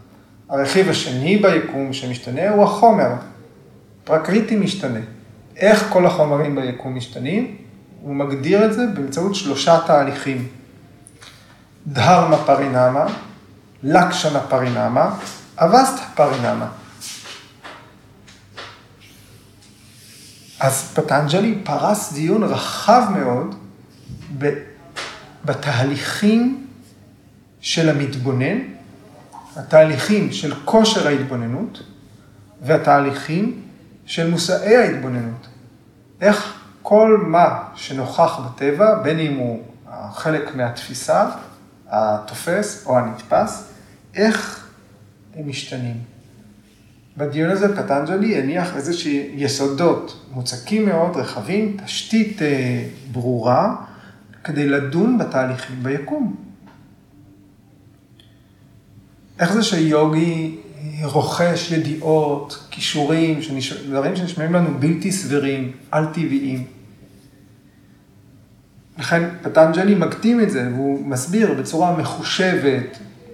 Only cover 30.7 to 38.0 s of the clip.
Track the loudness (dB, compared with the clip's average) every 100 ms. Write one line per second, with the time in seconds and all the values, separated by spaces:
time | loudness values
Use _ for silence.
30.7 | 4 6 4 2 0 -2 -4 -4 -4 -6
31.7 | -10 -20 -20 -20 -20 -20 -20 -20 -10 0
32.7 | 2 6 4 4 -4 -4 -2 -2 -4 -14
33.7 | -20 -20 -20 -10 -4 -2 0 0 0 4
34.7 | 4 4 0 -4 -6 -6 -10 -16 -20 -20
35.7 | -20 _ _ _ 0 2 2 -2 -14 -20
36.7 | -10 2 6 8 6 4 4 4 2 -10
37.7 | -14 -10 -8